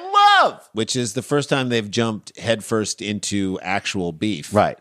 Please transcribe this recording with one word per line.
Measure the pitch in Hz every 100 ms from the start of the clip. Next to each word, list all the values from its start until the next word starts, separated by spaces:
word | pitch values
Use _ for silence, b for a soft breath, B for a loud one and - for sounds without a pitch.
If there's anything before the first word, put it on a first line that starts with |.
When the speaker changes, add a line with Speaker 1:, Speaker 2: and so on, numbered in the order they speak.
| 370 403 415 392
Speaker 1:
love. | 254 156 -
Speaker 2:
Which | 107 110
is | 127 120
the | -
first | - 143 135
time | 143 127
they've | 120 104
jumped | 101 117 107 - -
headfirst | 113 110 - 113 104 -
into | 101 104 - 101 95 92
actual | 90 98 - 101 87
beef | 80 107 87 71
Speaker 1:
Right. | 104 85 -